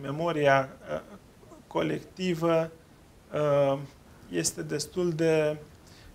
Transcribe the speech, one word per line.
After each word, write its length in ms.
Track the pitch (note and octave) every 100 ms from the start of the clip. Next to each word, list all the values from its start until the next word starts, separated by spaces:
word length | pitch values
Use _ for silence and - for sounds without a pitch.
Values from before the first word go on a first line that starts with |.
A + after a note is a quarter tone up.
memoria, 640 | C#3 C#3+ E3+ D#3 C#3 C3+ C3+ - -
uh, 60 | D#3 - G3+ - - - - -
colectivă, 1040 | E3 D#3 D3+ - - F#3 D#3+ E3 E3 E3 - - - - - -
uh, 440 | D3 D3+ C#3+ C#3 C#3 C#3 - - - -
este 320 | F3 E3 -
destul 500 | D#3 D3+ - F3+ F3+
de 440 | D#3+ E3 D#3+ D3+ D3+ - - - - -